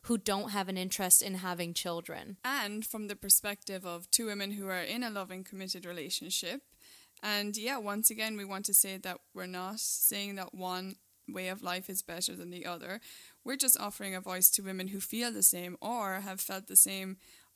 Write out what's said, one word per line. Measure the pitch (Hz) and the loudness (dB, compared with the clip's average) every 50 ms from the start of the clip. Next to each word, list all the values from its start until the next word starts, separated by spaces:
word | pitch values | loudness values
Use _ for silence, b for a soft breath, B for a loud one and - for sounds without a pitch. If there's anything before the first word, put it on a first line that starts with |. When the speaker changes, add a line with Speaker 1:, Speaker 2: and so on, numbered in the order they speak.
| B | B
Speaker 1:
who | - 233 214 | 0 2 2
don't | - 214 196 202 208 - | 2 2 0 2 0 0
have | 202 202 190 185 | 0 0 0 0
an | 190 | 0
interest | 185 185 190 - - 196 180 180 - - | -2 0 0 0 2 4 8 8 8 8
in | 202 190 | 6 0
having | 185 180 185 180 170 175 170 170 | -2 -2 -2 0 0 -2 -2 -2
children. | - - 180 170 170 165 - 165 - - - 190 - - | -2 -2 -2 -2 -4 -4 -6 -8 -8 -8 -10 -10 -6 -2
Speaker 2:
And | 254 277 285 220 202 208 214 214 | -2 0 0 0 -2 -2 -4 -4
from | - - 220 214 | -4 -6 -6 -6
the | 202 208 | -6 -6
perspective | 196 - 196 - - - 208 202 - - - 196 185 185 | 0 4 6 6 6 6 2 -4 -6 -6 -8 -8 -6 -6
of | 180 170 170 180 - | -6 -8 -8 -2 2
two | - - 233 | 2 2 2
women | 220 208 202 196 202 | 2 -2 -2 -2 -2
who | 202 208 196 | -4 -4 -4
are | 190 185 180 165 | -2 -2 -2 -2
in | - 202 240 247 | -2 -2 -2 -4
a | 226 | -4
loving, | 208 202 190 185 185 185 185 | -4 -4 -6 -6 -8 -10 -10
committed | - - 190 190 185 185 180 175 | -10 -10 -8 -6 -6 -6 -6 -6
relationship. | 175 175 170 147 180 - - - 175 190 - - 170 220 277 - _ - B B B B B B B B B - | -8 -8 -6 -4 -4 -4 -4 -4 -2 -4 -2 -2 -2 -6 -6 -8 _ -20 B B B B B B B B B -2
And | 208 208 208 202 208 208 | 0 0 0 0 -2 -4
yeah, | 214 208 247 277 254 | -4 -2 -2 -2 -2
once | 214 202 202 208 220 - | -2 -2 2 4 4 4
again, | 220 220 220 220 220 | 4 2 -2 -2 -2
we | 208 202 | -4 -6
want | 196 196 190 202 | -4 -4 -4 0
to | - 196 | 4 6
say | - - 196 190 | 6 6 4 2
that | 190 190 185 180 - - _ - | -6 -6 -8 -8 -8 -10 _ -12
we're | 190 185 | -10 -8
not | 180 185 180 185 190 214 220 | -6 -6 -6 -6 -6 -4 -4
saying | - - - - - - - 202 202 202 202 | -2 -2 0 2 2 2 2 0 -2 -4 -6
that | 190 185 175 - | -8 -8 -8 -8
one | 185 185 180 180 180 185 190 170 - _ _ _ _ _ - | -6 -4 -4 -4 -4 -4 -8 -10 -14 _ _ _ _ _ -8
way | - 185 185 | -6 -4 -4
of | 185 185 208 - | -4 -4 -4 -4
life | - 175 185 190 - | -2 -2 -2 -4 -4
is | 190 185 - | -4 -4 -4
better | - 170 175 180 - 185 | -4 -4 -4 -4 -4 -4
than | 180 175 175 | -6 -10 -10
the | 175 180 175 | -10 -8 -6
other. | 170 175 170 - - 185 233 B B B B B B B B B | -6 -6 -6 -6 -8 -8 -8 B B B B B B B B B
We're | - 269 | -4 0
just | 277 277 254 - - | 2 6 6 6 6
offering | 208 208 208 - 202 196 190 | 4 0 -6 -6 -6 -4 -4
a | 185 | -4
voice | 190 190 185 185 185 - | -4 -4 4 8 8 8
to | - - 196 | 8 6 0
women | 190 190 185 185 185 | -2 -4 -4 -4 -4
who | 196 196 | -4 -4
feel | 190 - - 226 240 240 | -4 -4 -2 -2 -2 -2
the | 226 208 190 | 2 4 4
same | - - 175 175 180 180 - | 4 4 2 -4 -8 -8 -8
or | - 202 240 240 208 190 190 190 196 | -6 -4 -2 -2 -2 -2 -2 -4 -4
have | 196 190 196 | -6 -6 -6
felt | - - 190 190 196 | -4 -4 -6 -6 -2
the | - 190 | 4 8
same | - - 190 190 190 190 190 190 - B B B B B B B | 8 8 8 6 -2 -4 -6 -8 -10 B B B B B B B